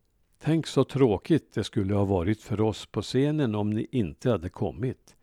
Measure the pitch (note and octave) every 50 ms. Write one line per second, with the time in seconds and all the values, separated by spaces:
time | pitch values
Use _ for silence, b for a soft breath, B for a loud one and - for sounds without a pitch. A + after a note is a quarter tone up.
0 | _ _ _ _ _ _ _ _ - C#3+ D#3+ D#3+ C3+ - - C#3 B2+ - - C3
1 | C#3 A#2 G2 F2 - - E3+ - - _ - - G2+ - - A#2+ G2 F#2+ G#2 G2+
2 | G2+ G2 G2+ F2+ E2 F#2 A2 - - - G#2 F#2+ A2 A2 G2+ - - - - A2
3 | G2 - - B2+ C#3 D3 D3+ D3+ C#3+ A2+ G#2 G#2 G#2 G#2 G#2+ A2 - - - B2+
4 | G2+ D#2 C#2+ - - C3 A2+ F2 D#2+ F#2 - - A2 E2+ B1+ D2+ - - F#2+ -
5 | _ _ _ _